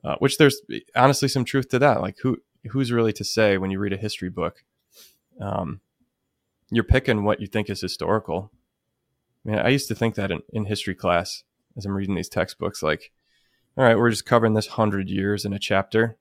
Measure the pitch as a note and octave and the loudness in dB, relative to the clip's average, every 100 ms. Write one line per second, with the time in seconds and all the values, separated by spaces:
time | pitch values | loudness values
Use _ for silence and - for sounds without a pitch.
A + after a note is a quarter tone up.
0 | - - C3+ - D3 C#3 - - _ A#2+ | -6 -2 -2 6 4 4 -8 -14 _ 4
1 | C3 C#3 C#3 C3+ A#2+ C3+ B2 B2 C#3+ A2+ | 4 4 0 0 0 -2 0 2 2 2
2 | F#2+ - C3 - _ _ - B2+ B2 A#2+ | -2 -4 -4 -4 _ _ -6 -2 0 2
3 | A2+ G#2 G#2 - G#2+ G2 F#2+ G2 G2+ F#2+ | 0 -2 -4 2 4 2 0 -2 -4 -4
4 | G#2+ - F#2 F#2 E2 - _ _ _ - | -6 -6 -8 -4 -6 -6 _ _ _ -20
5 | - _ _ - G2+ G2+ E2 G2 _ _ | -20 _ _ -10 -6 -4 -6 -10 _ _
6 | _ _ _ _ _ _ _ A2+ G#2+ B2+ | _ _ _ _ _ _ _ -2 4 4
7 | C3 G#2+ G2+ G#2+ G2+ G#2+ G#2 G2 F2+ - | 4 2 2 0 -2 -4 -4 -6 -6 -4
8 | E2+ G#2 - E2 G#2 _ _ _ _ _ | 0 0 0 -6 -6 _ _ _ _ _
9 | _ _ _ _ - G#2+ - C3+ - A2+ | _ _ _ _ -4 0 2 0 -2 -2
10 | A2+ G#2+ G2 E2 - A2 G2+ G#2 - F2 | -2 -2 -4 -6 -6 -8 -6 -6 -6 -4
11 | F#2 F2 F2+ - _ _ _ - G2+ G2 | 0 0 0 -12 _ _ _ -12 -6 -6
12 | G2 F#2 F#2 - E2+ - F2+ - D#2 D#2 | -4 -4 -4 -4 -4 -6 -8 -4 -4 -4
13 | - _ _ _ _ _ _ - B2+ A2+ | -6 _ _ _ _ _ _ 2 4 6
14 | A#2+ G#2+ - A#2+ A2+ G#2+ - - G#2+ G2 | 4 0 2 4 4 0 -2 -2 0 0
15 | F#2+ F#2+ G2 G#2 G2+ G2+ - G2 - A2 | -2 -2 -2 -2 -4 -6 0 0 2 0
16 | A2+ A2+ | 0 -2